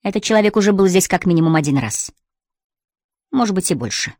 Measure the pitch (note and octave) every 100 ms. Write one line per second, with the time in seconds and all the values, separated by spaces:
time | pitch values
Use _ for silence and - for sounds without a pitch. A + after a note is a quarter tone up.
0 | G3+ G#3 - G#3+ G#3 G#3+ G3+ G3 F#3+ F#3
1 | - F3+ F3+ E3+ D#3+ D#3+ D3 C#3 A2+ -
2 | - _ _ _ _ _ _ _ _ _
3 | _ _ _ C4 A3+ F#3+ - - A2+ -
4 | -